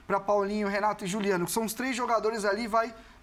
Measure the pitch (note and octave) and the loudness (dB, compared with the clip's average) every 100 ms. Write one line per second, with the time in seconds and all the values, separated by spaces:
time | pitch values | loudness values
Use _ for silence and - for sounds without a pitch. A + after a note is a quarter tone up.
0 | - G3 G3 G#3 G3 G#3+ G3+ G3+ G#3 G3+ | -2 -2 2 2 2 0 0 0 0 -2
1 | F#3+ G#3+ G3+ F#3 E3+ A3+ A3 - B3+ A#3+ | -2 -2 2 2 0 0 -2 -2 -4 -2
2 | A#3+ A3+ G#3+ A3+ G3+ G3+ A#3 A3+ A#3+ - | 0 2 2 0 0 0 0 0 0 -4
3 | - - | -20 -10